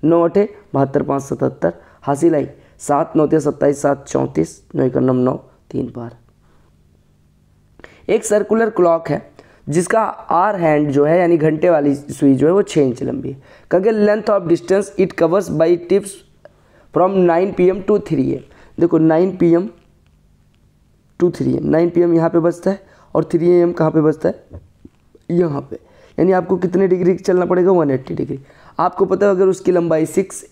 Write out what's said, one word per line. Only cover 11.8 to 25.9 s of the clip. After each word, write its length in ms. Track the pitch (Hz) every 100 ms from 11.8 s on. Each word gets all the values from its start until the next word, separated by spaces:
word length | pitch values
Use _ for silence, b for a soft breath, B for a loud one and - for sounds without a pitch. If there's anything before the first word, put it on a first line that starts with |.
| 143
सुई 400 | 139 - - 143
जो 120 | 131 147
है 60 |
वो 100 | 190
छः 180 | 202 160
इंच 220 | 135 120
लंबी 280 | 127 127 127
है। 120 | 135 b b b
कहा 100 | 180
गया 120 | 196
length 380 | 220 208 214 214
of 160 | 202 170
distance 520 | 165 - 190 196 -
it 140 | 185 -
covers 260 | 165 185 170
by 180 | 151 160 175 -
tips 240 | 196 202 - _ _ - b b b b
from 220 | 151 185 196 175
nine 200 | 165 196 -
P 120 | 180
M 120 | 196
to 160 | 190 208
three 280 | - 147 135
A 100 | 131
M। 440 | - - - -
देखो 180 | 170 165
नाइन 380 | 160 160 190 190
पी 160 | 175
एम 160 | 170 202 - _ _ _ _ _ _ _ _ _ _ _ _ _ _
to 140 | 175 165
थ्री 180 | 131
A 40 | 131
M, 60 |
नाइन 260 | 143 156 175
पी 100 | 170
एम 140 | 175
यहाँ 160 | 165 165
पे 80 | 170
बजता 320 | 165 165 185
है 100 | 196 b b b
और 100 | 151
थ्री 360 | 160 170 170 180
A 80 | 170
M 80 | 170
कहाँ 140 | 160
पे 100 | 156
बजता 280 | 151 147 -
है? 320 | - _ 87 - _ - _ _ _ _
यहाँ 300 | 175 170 139
पे, 160 | 135 - b